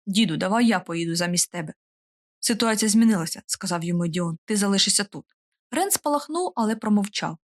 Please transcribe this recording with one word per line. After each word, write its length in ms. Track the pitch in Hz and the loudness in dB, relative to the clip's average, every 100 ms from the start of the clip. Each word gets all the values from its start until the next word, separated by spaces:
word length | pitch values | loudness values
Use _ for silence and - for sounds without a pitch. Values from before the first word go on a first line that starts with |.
| - | -2
«Діду, 300 | 208 214 151 | 2 2 2
давай 300 | 185 226 240 | 0 2 4
я 140 | 185 | 2
поїду 340 | - 170 170 | -2 -4 -2
замість 360 | 170 175 175 - | -2 0 0 -2
тебе». 240 | 175 160 - _ _ _ _ _ _ | -4 -10 -12 _ _ _ _ _ _
«Ситуація 480 | - 233 226 214 220 | -4 0 0 0 2
змінилася», — 540 | 214 226 196 160 - - | 4 4 4 -2 -8 -10
сказав 380 | - 180 175 | -8 -4 -4
йому 200 | 170 175 | -2 -2
Едіон. 340 | 170 170 170 165 | -2 -2 -4 -6
«Ти 120 | - 214 | -4 0
залишишся 480 | 202 196 202 - | 2 2 2 0
тут». 200 | 202 151 - _ _ _ _ | -2 -8 -18 _ _ _ _
Рен 200 | 269 392 | -2 0
спалахнув, 640 | - 302 294 294 320 359 - | 0 0 -2 -2 -4 -4 -2
але 200 | 220 220 | -2 -2
промовчав. 640 | 220 208 202 - - 165 _ | 2 2 2 -4 -6 -8 _